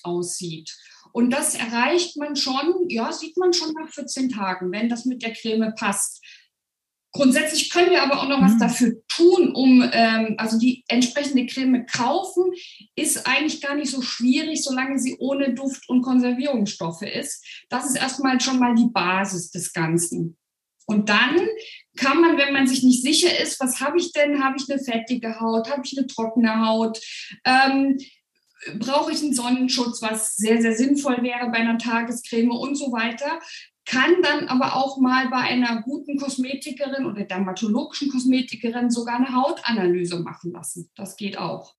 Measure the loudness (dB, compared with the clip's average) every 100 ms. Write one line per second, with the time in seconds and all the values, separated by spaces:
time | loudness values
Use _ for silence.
0 | -6 -4 -4 -6 -8 -10 -14 -20 -20 -20
1 | -10 0 0 2 -2 -4 -4 -2 0 0
2 | 0 -6 -6 -4 -2 -2 0 0 0 -2
3 | -4 -6 -8 0 2 2 -2 -8 -10 -12
4 | -10 -4 -2 -2 -4 -4 -4 -2 -2 -2
5 | -4 -4 -6 -6 -2 0 0 0 -2 -2
6 | -4 -8 -20 -20 _ _ _ _ _ _
7 | _ 2 4 4 2 -2 -2 2 4 4
8 | 2 0 0 2 4 6 4 2 0 0
9 | -4 4 6 8 4 4 6 8 6 4
10 | 2 2 0 -2 0 2 2 0 0 2
11 | 2 0 0 0 0 -2 2 2 0 -2
12 | 0 0 -2 0 0 -2 -10 -20 -14 -4
13 | -2 -2 0 0 0 -4 -4 -4 -4 -4
14 | -6 -2 2 2 0 -4 -4 -2 -2 -2
15 | -4 -4 -4 -2 -2 -2 -4 -8 -2 0
16 | 2 2 2 0 -2 0 -2 -4 -8 -8
17 | -8 -8 -8 -10 -14 -20 -8 -6 -4 -2
18 | -4 -2 0 0 2 2 4 4 4 2
19 | 0 0 -2 -4 -6 -8 -6 -2 0 2
20 | 0 -4 -6 -8 _ _ _ _ -2 0
21 | 2 4 4 2 0 -4 -10 -20 _ -4
22 | 2 6 6 6 2 2 2 4 4 4
23 | 4 2 2 2 -2 -2 -4 -2 0 0
24 | 0 0 2 2 0 -2 -4 -4 -2 -4
25 | -2 -4 -4 -4 -2 0 -2 -4 -6 -4
26 | -4 -4 -4 2 2 4 2 2 0 -4
27 | -12 -14 -16 -6 2 4 4 4 2 0
28 | -4 _ _ _ _ _ -14 -8 -2 0
29 | 0 -2 -2 -2 0 0 0 0 -2 -2
30 | -4 -4 -4 -2 2 4 4 2 2 2
31 | 0 0 -2 -4 -2 0 0 0 0 -2
32 | -2 -8 -6 0 2 0 -4 -4 -4 -2
33 | -4 -4 -6 -6 -10 -20 -20 _ -4 0
34 | 4 4 4 2 0 0 0 0 -2 2
35 | 2 2 2 0 0 0 0 -2 -4 -8
36 | -6 -6 -4 -4 -4 -4 -8 -8 -6 -4
37 | -6 -6 -6 -4 -4 -4 -2 -2 -2 -4
38 | -4 -2 2 2 0 -6 -6 -2 -2 -2
39 | -2 -2 0 0 0 -2 -2 0 2 2
40 | 0 -4 -8 -8 -12 -10 -12 -12 -14 -16
41 | -16 -10 -10 -8 -8 -8 -14